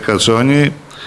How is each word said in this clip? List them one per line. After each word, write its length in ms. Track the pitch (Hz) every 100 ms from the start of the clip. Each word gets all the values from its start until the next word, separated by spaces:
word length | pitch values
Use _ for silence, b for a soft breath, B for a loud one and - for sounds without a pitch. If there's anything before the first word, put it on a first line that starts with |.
| -
Κατσόνη, 680 | 101 - 113 131 143 143 - - B